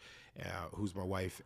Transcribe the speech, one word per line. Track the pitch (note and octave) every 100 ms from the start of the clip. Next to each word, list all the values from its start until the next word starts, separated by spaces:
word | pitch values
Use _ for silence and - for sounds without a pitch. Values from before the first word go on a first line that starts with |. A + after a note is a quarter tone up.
| - - - -
uh, | F2+ F2+ E2+
who's | - G#2
my | F#2+
wife. | F#2 F#2+ F#2 -